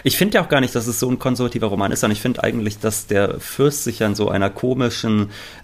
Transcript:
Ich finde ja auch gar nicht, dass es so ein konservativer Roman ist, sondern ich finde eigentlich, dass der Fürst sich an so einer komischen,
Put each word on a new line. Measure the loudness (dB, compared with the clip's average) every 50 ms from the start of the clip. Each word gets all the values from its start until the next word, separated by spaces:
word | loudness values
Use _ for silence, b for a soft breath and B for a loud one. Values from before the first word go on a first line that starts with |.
Ich | B 0 2 2
finde | 2 4 4
ja | 2 2
auch | 4
gar | 2 2
nicht, | 2 2 0
dass | -2 -2
es | -2 -2 -2
so | 0 0
ein | 0 0
konservativer | 0 0 0 2 0 -2 0 -2 -2 0
Roman | 0 0 0 0
ist, | 0 0
sondern | 2 0 0
ich | 0
finde | 0 -2 -2 0 0
eigentlich, | 0 0 0 -2 -4 -4 -2
dass | -2 -2 -2 -2 -4
der | 0 2 2 2 2 0 -4
Fürst | -8 -10 -2 2 2 2 2 0 -4
sich | -6 -2 0
an | 0 0 2
so | 0 0 0
einer | 2 0 0 0
komischen, | -2 -2 -2 -2 0 0 0 0 -2 -2 -2 0 2 2 2 0 B B B B B B